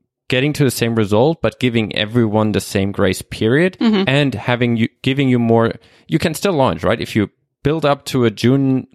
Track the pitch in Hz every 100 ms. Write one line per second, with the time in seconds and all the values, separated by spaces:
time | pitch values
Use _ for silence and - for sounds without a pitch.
0 | _ _ - 127 143 143 139 - 117 113
1 | 101 104 139 165 110 - 123 117 104 -
2 | 107 120 113 107 107 101 - 104 98 98
3 | 98 92 - - 110 135 185 - 240 208
4 | 190 139 139 107 117 120 120 117 110 _
5 | - 135 135 123 117 113 113 - _ _
6 | - 160 180 156 202 165 127 82 90 120
7 | - 113 98 _ _ _ 143 160 151 139
8 | - 135 117 104 120 139 135 131 -